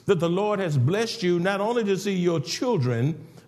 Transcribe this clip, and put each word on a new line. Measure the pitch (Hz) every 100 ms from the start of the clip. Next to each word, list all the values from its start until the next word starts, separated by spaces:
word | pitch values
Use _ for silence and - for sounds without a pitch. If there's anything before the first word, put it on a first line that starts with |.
| -
that | 185
the | 170
Lord | 175 214 202
has | 185 143
blessed | 123 202 226 -
you | 180 175
not | 185 196
only | 214 240
to | 202 190
see | 202
your | 190 175 165
children, | - - 254 202 123 117 139 165 - -